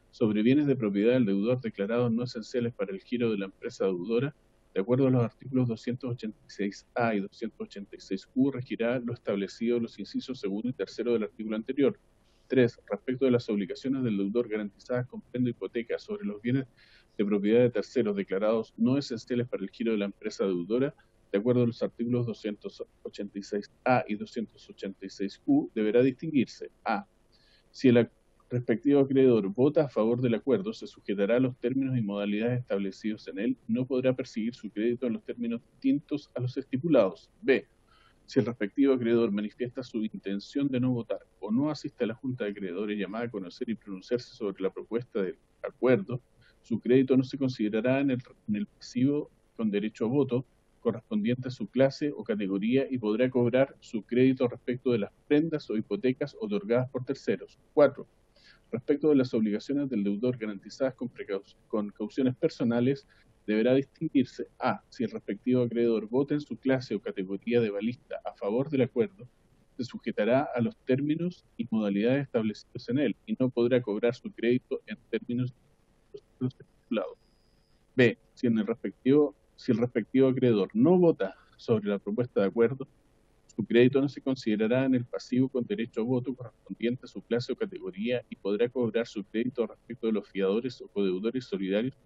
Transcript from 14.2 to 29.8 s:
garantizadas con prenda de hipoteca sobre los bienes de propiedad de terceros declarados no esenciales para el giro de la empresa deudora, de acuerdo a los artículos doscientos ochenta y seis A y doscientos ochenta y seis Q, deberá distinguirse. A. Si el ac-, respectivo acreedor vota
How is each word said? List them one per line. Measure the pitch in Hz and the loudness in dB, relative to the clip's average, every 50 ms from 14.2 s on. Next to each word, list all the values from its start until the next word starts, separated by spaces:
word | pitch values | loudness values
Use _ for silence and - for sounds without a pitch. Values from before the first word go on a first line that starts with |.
| 98 98 110 120 120 107 | -2 0 0 -2 -2 -2
garantizadas | 107 107 107 101 - - - - 123 123 123 | -4 -4 -4 -6 -10 -12 -8 -4 -4 -4 -4
con | - - 107 | -6 -10 -16
prenda | - _ - 127 123 | -14 _ -4 -2 -2
de | 123 | -2
hipoteca | 117 - 95 90 - 120 117 - - - | -2 -4 -8 -6 -6 -6 -6 -4 -6 -6
sobre | - - 104 101 101 | -6 -8 -8 -6 -6
los | 101 104 104 | -8 -8 -6
bienes | - 120 131 139 123 - _ _ - _ - - _ _ _ | -2 -2 -2 -2 -2 -6 _ _ -20 _ -20 -20 _ _ _
de | - 104 | -2 0
propiedad | 101 104 101 98 104 113 120 | 0 0 0 2 4 4 6
de | 123 117 | 4 4
terceros | - 107 - - - 123 110 104 101 | 2 -2 -4 -2 0 0 0 0 0
declarados | 101 95 - 92 98 107 104 117 113 113 - _ | -2 -4 -2 -2 -2 0 0 0 0 -2 -6 _
no | - 113 123 131 | 0 0 2 2
esenciales | 143 135 - 120 110 - - 127 120 120 | 0 -2 -4 -8 -8 -6 -4 -4 -2 -2
para | 123 - 101 95 | -4 -4 -6 -6
el | 95 | -8
giro | - - 113 113 | -6 -4 -2 0
de | 110 | 0
la | 104 101 | 0 0
empresa | 101 - - - 107 - - 110 | -2 -6 -8 -10 -8 -4 -2 -2
deudora, | 98 92 87 85 95 113 127 135 143 - _ _ _ _ _ _ _ | 0 0 -2 -2 0 0 0 0 -2 -4 _ _ _ _ _ _ _
de | - | -2
acuerdo | 101 104 127 120 123 120 | 0 2 2 4 4 2
a | |
los | 120 117 - - | 2 0 -2 -6
artículos | - - - 117 120 123 123 117 | -6 -4 -4 -4 -2 0 0 0
doscientos | 117 101 - - 104 104 - - 98 - - - - _ _ - | -2 -6 -6 -6 -8 -8 -8 -10 -14 -12 -14 -16 -16 _ _ -16
ochenta | 110 - - 101 101 - 101 | -14 -10 -10 -10 -10 -10 -12
y | 98 | -8
seis | - 104 104 104 - _ _ - | -6 -6 -6 -6 -8 _ _ 0
A | 127 127 120 - | 2 2 2 2
y | - 107 | -2 -6
doscientos | 104 110 - - 117 107 - _ - - - | -8 -8 -8 -8 -8 -8 -8 _ -18 -20 -20
ochenta | - - 110 98 95 - 98 | -14 -12 -10 -10 -10 -10 -14
y | 98 | -12
seis | - - 98 101 - - _ | -8 -8 -8 -8 -8 -4 _
Q, | 151 139 147 131 - - | 2 2 2 2 0 -2
deberá | 110 107 107 104 120 | 0 0 4 4 4
distinguirse. | 131 139 127 - 170 160 156 135 107 - - - 73 - _ _ - | 4 4 2 -2 -4 0 2 2 0 0 -2 -12 -16 -16 _ _ -4
A. | 110 110 98 - - _ _ _ _ _ _ _ _ _ _ _ _ | -2 -2 -2 -4 -8 _ _ _ _ _ _ _ _ _ _ _ _
Si | - - - | -2 2 6
el | 127 120 | 6 8
ac-, | 120 117 - _ _ _ _ _ _ _ - | 6 6 2 _ _ _ _ _ _ _ -6
respectivo | 123 123 123 - 117 110 - 143 143 143 | -6 -2 0 -2 -2 0 2 4 4 4
acreedor | 139 131 135 135 131 127 117 110 95 | 4 4 4 6 6 6 6 4 2
vota | 95 98 - 131 151 151 160 | 0 2 2 2 4 4 2